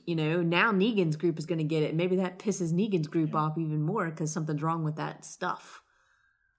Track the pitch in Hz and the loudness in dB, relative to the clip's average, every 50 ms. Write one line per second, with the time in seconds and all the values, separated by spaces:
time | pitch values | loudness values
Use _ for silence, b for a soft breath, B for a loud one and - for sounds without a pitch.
0 | _ 175 170 160 156 151 165 180 170 170 170 175 208 233 214 185 190 247 226 196 | _ -4 -2 0 0 2 2 2 2 2 4 4 4 4 4 4 4 4 4 2
1 | 175 160 147 156 180 170 156 165 151 160 170 160 156 151 160 156 151 - 156 160 | 2 2 2 2 0 0 0 0 -4 -4 -2 -2 0 0 2 2 2 2 2 0
2 | 175 180 185 190 190 180 185 - - 214 180 185 175 165 165 170 220 214 196 165 | 2 2 2 0 0 -2 -4 -4 -4 -4 -2 0 0 0 2 2 2 2 2 0
3 | 151 - - 165 156 151 156 156 151 156 156 165 165 156 151 151 151 156 208 226 | 0 0 0 0 0 2 0 0 0 0 0 -2 -2 -2 0 0 0 0 0 0
4 | 175 165 160 - 160 156 - 175 156 156 156 147 156 165 165 165 160 151 151 156 | -2 -2 -2 -4 -4 -4 -2 -4 -2 -2 -4 -2 -2 -2 -2 0 -2 -4 -4 -4
5 | 151 156 - - - - - - 185 175 - - - - - - - B B B | -6 -6 -8 -10 -14 -16 -10 -6 -6 -6 -6 -8 -10 -18 -20 -20 -20 B B B
6 | B B B B B B B B B B B | B B B B B B B B B B B